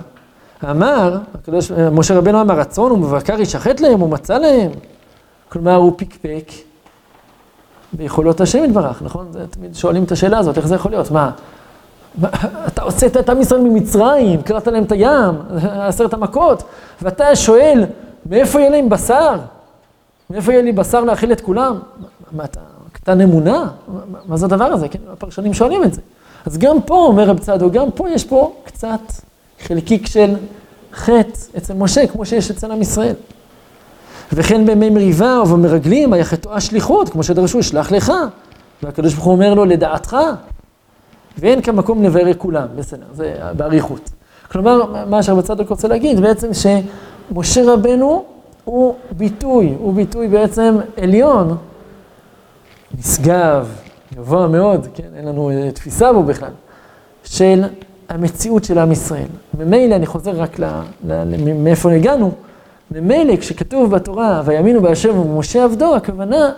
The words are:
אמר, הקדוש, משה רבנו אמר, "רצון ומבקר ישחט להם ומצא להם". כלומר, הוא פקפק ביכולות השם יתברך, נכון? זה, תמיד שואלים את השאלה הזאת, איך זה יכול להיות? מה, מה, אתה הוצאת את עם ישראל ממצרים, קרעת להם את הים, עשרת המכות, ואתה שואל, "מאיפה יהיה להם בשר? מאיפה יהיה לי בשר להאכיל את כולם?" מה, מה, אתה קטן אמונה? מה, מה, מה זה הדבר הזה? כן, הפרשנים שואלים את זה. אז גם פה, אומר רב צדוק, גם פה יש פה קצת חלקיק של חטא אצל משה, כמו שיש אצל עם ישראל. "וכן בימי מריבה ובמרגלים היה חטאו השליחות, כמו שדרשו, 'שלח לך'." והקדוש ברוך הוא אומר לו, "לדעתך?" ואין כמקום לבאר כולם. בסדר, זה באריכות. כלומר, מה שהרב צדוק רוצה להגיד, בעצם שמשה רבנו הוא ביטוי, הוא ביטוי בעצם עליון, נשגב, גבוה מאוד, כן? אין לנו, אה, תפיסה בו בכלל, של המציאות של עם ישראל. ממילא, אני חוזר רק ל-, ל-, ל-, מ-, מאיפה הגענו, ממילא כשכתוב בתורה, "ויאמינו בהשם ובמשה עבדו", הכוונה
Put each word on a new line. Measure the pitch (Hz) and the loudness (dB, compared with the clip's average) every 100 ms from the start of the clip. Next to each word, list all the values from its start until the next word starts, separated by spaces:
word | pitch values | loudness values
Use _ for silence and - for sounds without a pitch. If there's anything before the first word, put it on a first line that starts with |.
| 165 - _ _ _ - 143 | -12 -20 _ _ _ -14 -6
אמר, | 151 226 277 180 185 208 | 0 2 2 0 -2 -8
הקדוש, | - - 170 180 | -16 -6 -4 -2
משה | 175 165 156 160 185 | 0 2 2 2 2
רבנו | 180 214 | 4 2
אמר, | 214 165 | 2 0
"רצון | 139 - 254 | -2 0 0
ומבקר | 220 151 139 139 214 | 2 0 -2 -2 -2
ישחט | 202 139 254 269 | -2 -2 -2 2
להם | 302 214 | 2 4
ומצא | 165 151 - 233 | 2 -2 -2 0
להם". | 311 262 180 139 - _ _ _ _ _ _ | 2 2 0 -6 -18 _ _ _ _ _ _
כלומר, | 175 170 | -4 2
הוא | 180 175 175 | 4 4 2
פקפק | 196 - 156 156 160 - - _ _ _ _ _ _ _ _ _ _ _ - | -8 -12 -12 -12 -14 -20 -20 _ _ _ _ _ _ _ _ _ _ _ -18
ביכולות | 156 151 - 160 165 | -12 -4 0 0 2
השם | 185 254 | 0 2
יתברך, | 311 208 143 117 | 2 0 -2 -6
נכון? | 151 170 180 | -12 -12 -14
זה, | 170 - | -14 -14
תמיד | - 180 | -14 -16
שואלים | 165 175 175 | -6 -2 0
את | 180 | -2
השאלה | 180 190 220 | 0 0 2
הזאת, | 175 147 | 0 -2
איך | 151 | -2
זה | |
יכול | 185 202 | -2 -2
להיות? | 202 147 | -4 -2
מה, | 151 143 - - - - - _ _ - - | 0 -2 -4 -18 -20 -20 -20 _ _ -16 -4
מה, | 175 - 226 - 320 | -4 -2 -6 -6 -8
אתה | - | -6
הוצאת | - 185 254 254 | -6 0 2 2
את | - | 0
עם | 247 | 0
ישראל | 262 254 | 2 2
ממצרים, | 240 220 214 208 233 285 220 160 | 4 2 2 2 4 4 2 0
קרעת | - 214 233 | -2 -4 -2
להם | 226 | -2
את | 214 | 0
הים, | 208 226 294 202 156 156 175 | 2 4 4 2 -2 -6 -4
עשרת | 185 202 202 190 233 | -4 -2 -4 0 -2
המכות, | 220 202 269 339 240 - - - - | -2 -4 0 2 0 -4 -20 -20 -10
ואתה | 180 185 294 285 | -8 0 2 2
שואל, | - 226 311 262 190 - - - 160 | 4 6 6 4 2 -4 -20 -18 -2
"מאיפה | 202 269 294 | 0 2 4
יהיה | 277 | 4
להם | 294 254 | 2 2
בשר? | 202 - 254 320 202 120 - _ _ _ _ _ _ - | 0 2 2 2 0 -8 -20 _ _ _ _ _ _ -14
מאיפה | 190 196 | -6 2
יהיה | 247 | 2
לי | 240 | 2
בשר | 202 185 240 | 0 0 0
להאכיל | 233 208 226 | 0 0 0
את | 220 | -2
כולם?" | - 196 262 202 - - | -2 -2 -2 -4 -12 -20
מה, | 185 _ 170 | -20 _ -16
מה, | 156 | -12
אתה | 147 - 76 - - | -12 -14 -18 -20 -20
קטן | - - 185 | -10 0 4
אמונה? | 190 165 160 | 6 4 2
מה, | 294 233 - - 196 202 | 0 -2 -10 -16 -16 -16
מה, | 180 185 | -16 -8
מה | 160 | -4
זה | 185 | 0
הדבר | 190 | 0
הזה? | 262 269 147 | 0 -2 -4
כן, | 185 - | -8 -16
הפרשנים | 185 180 - 208 | -16 -14 -6 -4
שואלים | 185 247 381 | 0 0 2
את | 254 | 0
זה. | - - _ _ - - | -2 -14 _ _ -14 -10
אז | 156 | 0
גם | 254 311 | 2 2
פה, | - | 2
אומר | 359 330 202 202 | 4 4 4 4
רב | 185 | 2
צדוק, | - 190 180 | 0 0 2
גם | 208 277 | 2 -2
פה | - 359 | -4 -4
יש | 320 | -4
פה | - 262 302 - | 0 0 0 -4
קצת | - - 226 220 - - - _ _ _ | -20 -12 -8 -8 -10 -16 -18 _ _ _
חלקיק | - 165 160 220 208 | -6 -4 0 -2 0
של | 220 202 202 - - - - - | 2 2 2 -6 -18 -20 -20 -20
חטא | - - 233 220 - - 180 | -8 2 2 2 -4 -14 -12
אצל | 175 | -8
משה, | 190 196 269 262 | -4 0 2 0
כמו | 220 208 | -2 -4
שיש | 226 180 | -4 -4
אצל | 190 220 | -6 -8
עם | 220 | -4
ישראל. | 196 214 233 208 - - _ _ _ _ - - - - - | -4 -2 -4 -4 -12 -20 _ _ _ _ -20 -20 -20 -20 -8
"וכן | 151 160 220 214 | -2 2 4 4
בימי | 214 220 | 4 4
מריבה | 208 196 160 240 254 | 4 2 2 2 2
ובמרגלים | 185 175 170 160 143 247 285 | 2 4 4 2 2 2 4
היה | 185 | 2
חטאו | 156 165 - | 0 -4 -6
השליחות, | 208 - 220 - 381 381 | -8 -4 -4 0 0 0
כמו | 160 | -2
שדרשו, | 156 175 180 240 | -2 0 0 0
'שלח | - 151 151 | -2 -2 0
לך'." | 196 208 359 277 - - - _ - | 0 0 0 -2 -10 -20 -20 _ -16
והקדוש | 143 143 160 | -12 -2 -2
ברוך | 147 | 0
הוא | 170 | 2
אומר | 185 202 | 4 4
לו, | 202 | 4
"לדעתך?" | 196 170 156 160 - 247 311 220 - - _ _ _ _ _ _ _ - | 4 2 2 0 -2 -2 -2 -4 -12 -20 _ _ _ _ _ _ _ -4
ואין | 180 262 | 0 2
כמקום | 240 208 196 226 | 2 0 0 2
לבאר | 196 170 180 | 2 4 2
כולם. | 175 190 156 123 123 | 0 -2 -4 -6 -10
בסדר, | 139 143 - | -14 -14 -18
זה | 139 156 147 165 160 | -10 -10 -10 -10 -6
באריכות. | 151 156 - 131 - - _ _ - | 0 0 0 -8 -14 -18 _ _ -10
כלומר, | 185 214 247 214 208 208 | -2 2 2 2 -4 -2
מה | 208 | 0
שהרב | 196 185 | 2 2
צדוק | 175 214 202 | 0 -4 -4
רוצה | 208 220 | -2 -2
להגיד, | 233 294 220 | 0 0 2
בעצם | 202 214 233 | 2 0 -2
שמשה | 196 196 202 196 - - - - 180 170 247 240 | -2 0 0 -2 -12 -20 -20 -10 -6 -2 2 4
רבנו | 240 226 254 269 339 - - _ _ | 4 2 2 2 0 -4 -20 _ _
הוא | - 240 254 247 - | -8 0 0 -2 -10
ביטוי, | 170 208 208 269 254 170 135 | -4 -4 -4 0 2 2 0
הוא | 214 | -2
ביטוי | 190 196 233 226 | -2 -2 -2 0
בעצם | 208 208 226 226 220 - - | 2 2 2 2 2 -2 -4
עליון, | 180 202 294 240 165 165 - - - - - _ _ _ _ _ _ _ - 131 | 0 4 4 2 0 -4 -10 -20 -20 -20 -20 _ _ _ _ _ _ _ -16 -12
נשגב, | - - 143 180 165 143 113 104 - - - | -6 -2 2 2 2 0 -2 -12 -20 -20 -20
גבוה | 127 120 175 170 | -14 -2 0 2
מאוד, | 165 208 180 - | 2 2 0 -4
כן? | - 87 156 | -14 -18 -14
אין | |
לנו, | 151 147 143 | -10 -6 -4
אה, | 139 139 | -4 -4
תפיסה | 131 - - 240 | -8 -10 0 4
בו | 226 | 4
בכלל, | 147 139 131 - _ - _ _ _ _ | 2 -2 -6 -16 _ -20 _ _ _ _
של | - - 190 185 196 - - - - | -10 0 4 4 0 -6 -20 -20 -12
המציאות | 170 170 - 226 220 | -4 -4 -4 -2 -2
של | 196 170 | 0 0
עם | 165 | 2
ישראל. | 160 - 147 135 - - 156 | 0 -4 -8 -10 -14 -12 -6
ממילא, | 160 226 247 | 0 2 4
אני | 196 160 | 2 -2
חוזר | - 202 170 | -6 -8 -6
רק | 160 170 | -6 -6
ל-, | |
ל-, | 156 78 165 - 165 | -6 -6 -12 -12 -8
ל-, | 82 82 165 | -6 -4 -2
מ-, | 151 156 | -2 0
מאיפה | 151 165 175 | 2 2 4
הגענו, | 165 202 285 196 - - - - _ - | 2 2 2 0 -4 -16 -20 -20 _ -14
ממילא | 156 170 294 302 180 | -6 0 2 4 0
כשכתוב | - 165 170 269 233 | -2 -8 -4 0 2
בתורה, | 190 185 196 226 170 | 0 -2 -4 -2 0
"ויאמינו | 147 156 196 240 | 0 2 2 4
בהשם | 175 160 226 196 | 2 2 0 0
ובמשה | 160 151 147 240 | 0 -2 -2 -2
עבדו", | 247 220 330 | -2 0 0
הכוונה | 262 - 190 196 294 285 | 0 -2 -8 -4 0 0